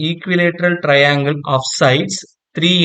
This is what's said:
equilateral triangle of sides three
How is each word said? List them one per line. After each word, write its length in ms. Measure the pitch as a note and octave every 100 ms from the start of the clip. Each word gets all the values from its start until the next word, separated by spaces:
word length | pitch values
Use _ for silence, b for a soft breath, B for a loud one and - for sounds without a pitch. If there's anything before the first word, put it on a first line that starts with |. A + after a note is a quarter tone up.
| D#3
equilateral 680 | E3 F#3+ F3+ F3 E3+ F3 F3 D3
triangle 540 | C#3 C#3+ C#3+ C#3 D3+ D3 C3
of 80 | - -
sides 380 | C#3+ C#3 F#3+ - - _ _ -
three 180 | E3+ F3+